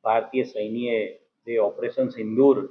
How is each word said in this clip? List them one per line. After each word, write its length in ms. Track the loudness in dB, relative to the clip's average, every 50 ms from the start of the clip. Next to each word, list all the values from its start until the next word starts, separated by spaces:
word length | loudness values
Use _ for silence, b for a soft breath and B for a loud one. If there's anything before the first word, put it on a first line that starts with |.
| _
ભારતીય 380 | 0 0 0 -2 -2 -2 -4 -4
સૈન્યએ 560 | -2 -4 -8 -6 -6 -6 -6 -4 -2 -2 -2 -2 -4 -8 -16 _ _ _ _ _
જે 100 | -4 0
ઓપરેશન 500 | 0 0 0 -2 -4 -6 -6 -2 -2 -2
સિંદૂર 480 | -2 -2 -6 -6 -2 4 6 6 6 6 4 0 -8